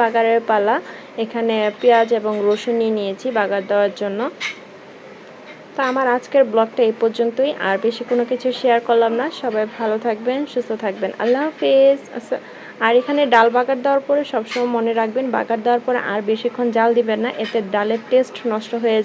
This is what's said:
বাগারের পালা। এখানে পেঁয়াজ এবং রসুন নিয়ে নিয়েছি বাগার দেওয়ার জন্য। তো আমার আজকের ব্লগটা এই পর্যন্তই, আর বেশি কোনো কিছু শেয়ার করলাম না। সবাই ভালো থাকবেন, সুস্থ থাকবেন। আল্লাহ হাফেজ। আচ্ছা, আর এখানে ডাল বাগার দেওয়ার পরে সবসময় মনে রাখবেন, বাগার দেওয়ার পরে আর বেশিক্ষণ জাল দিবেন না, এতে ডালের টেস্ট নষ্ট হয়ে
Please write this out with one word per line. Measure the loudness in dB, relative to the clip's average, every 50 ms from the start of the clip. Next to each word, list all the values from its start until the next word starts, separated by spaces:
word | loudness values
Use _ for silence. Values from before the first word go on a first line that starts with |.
বাগারের | 2 2 2 2 2 2 2 2 2 2
পালা। | 0 2 2 2 0 -2 -4 -8 -14 -18 -18 -12 -8 -8 -6
এখানে | -6 -4 -2 -2 0 0 0 0 -2 -2 2
পেঁয়াজ | 4 6 6 6 4 4 0
এবং | 0 0 -2 -2 0 2
রসুন | 2 0 0 0 -2 -2 0
নিয়ে | 0 0 0 -2
নিয়েছি | -2 -4 -6 -6 -6 -2 0
বাগার | 0 0 0 -2 -2 -2 0
দেওয়ার | 2 2 2 0 0 -4
জন্য। | -6 -6 -4 -4 -6 -6 -6 -8 -10 -10 -10 -12 -18 -20 -20 -20 -20 -20 -20 -20 -20 -20 -20 -20 -20 -20 -20 -20 -20 -20 -20 -20 -20 -10 -6
তো | -4 -2 -2
আমার | 0 0 0
আজকের | 2 0 0 -2 0 2 4 4 4
ব্লগটা | 4 2 0 2 2 2 2 2
এই | 2 2
পর্যন্তই, | 0 0 0 0 -2 0 0 0 0 0 -2 -2 -2
আর | -2 0 0 0
বেশি | -2 -2 -4 -4 -2
কোনো | 0 0 0 0
কিছু | -2 -2 -2 -4 -2 0
শেয়ার | 2 2 2 2 2
করলাম | 2 2 4 4 2 0 -2
না। | -2 -4 -6 -6
সবাই | -6 -4 -2 -2 -4 -4 -6 -6
ভালো | -4 -2 -2 -2 -2
থাকবেন, | -2 -4 -2 -2 -4 -2 -2 -4 -4
সুস্থ | -4 -4 -4 -4 -6 -4 -4
থাকবেন। | -6 -4 -4 -6 -6 -4 -2 0
আল্লাহ | 0 2 0 0
হাফেজ। | -4 -4 -2 2 4 4 6 6 6 4 2 -2 -10 -12
আচ্ছা, | -12 -8 -6 -6 -8 -6 -12 -18 -18 -18 -18 -6 0 2
আর | 4 4 4
এখানে | 2 2 0 0 2
ডাল | 4 6 6 6 6
বাগার | 4 2 0 0 -2 0 0
দেওয়ার | 2 2 2 2
পরে | 0 0 0 0 -2 -4
সবসময় | -4 -4 -4 -4 -2 -2 0 0
মনে | 0 0 0 0
রাখবেন, | 0 -2 -2 -2 -4 -2 0 -2
বাগার | -2 0 -2 -2 -2 2
দেওয়ার | 2 0 2 0
পরে | -2 -2
আর | -2 -2 -2 -4 -2
বেশিক্ষণ | -2 -2 -2 -2 -2 -4 -2 -2 -2 0
জাল | 2 2 2 4 4
দিবেন | 2 2 0 0 -2 -2
না, | -4 -4 -6 -6
এতে | -4 -4 -4 -2 -2 -2
ডালের | -2 0 0 -2 -4 -2 0
টেস্ট | 2 2 2 0 -4 -8 -4
নষ্ট | -4 -4 -4 -4 -6 -6 -2 0
হয়ে | 0 2 2 2